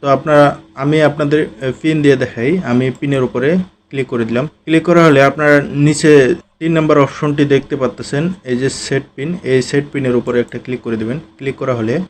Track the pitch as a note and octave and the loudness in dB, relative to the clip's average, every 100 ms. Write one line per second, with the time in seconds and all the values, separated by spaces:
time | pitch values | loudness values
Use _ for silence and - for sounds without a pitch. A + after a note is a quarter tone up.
0 | C#3 C3+ D#3 D3 C#3+ - - - C#3 D#3 | 0 -2 2 4 4 0 -12 -6 -2 2
1 | D3 C#3+ D3 D3+ D3+ - C3+ B2 D#3+ D#3 | 2 0 -2 0 -2 -6 -8 -4 -2 0
2 | D3 C3+ B2+ - A#2+ F#3 C#3+ A#2+ C3 B2+ | 2 2 0 -4 -2 -2 0 0 0 -4
3 | C#3+ C#3 B2+ B2+ C3 F#3 F#3 _ _ C3+ | -4 -2 -2 -2 0 0 -2 _ _ -8
4 | C3 B2 A2 A#2 D3+ _ - D#3+ D#3+ E3+ | -4 -4 -2 -2 -4 _ 0 0 4 4
5 | E3 C#3 C#3 C#3+ D3 D3 C#3 C#3 D3 D3+ | 6 6 4 2 2 2 2 0 2 2
6 | D#3+ D3 B2+ A#2 - _ D#3+ E3 D#3 D3+ | 6 6 6 0 -6 _ -2 -2 2 2
7 | C#3 - D3+ D3 C#3+ C#3 C3+ C#3+ B2+ - | 2 -2 -4 -2 2 0 0 -4 -4 -6
8 | A#2+ C#3+ E3+ F#3 C3 B2 C3 - - C#3 | -8 -4 -4 -6 -6 -4 -4 -6 -6 -6
9 | C3+ - C#3 F3+ - C3 B2 C#3+ C#3+ D3 | -6 -12 -8 -8 0 0 0 -2 -4 -6
10 | C3 B2 A#2 A#2+ A#2 A#2+ - B2 - A2+ | -2 -2 0 -2 -2 -8 -10 -10 -6 -6
11 | A2 C#3 D#3+ _ C3+ C3 C#3 A#2+ A2 C3+ | -4 -8 -10 _ -10 -6 -4 -2 -2 -2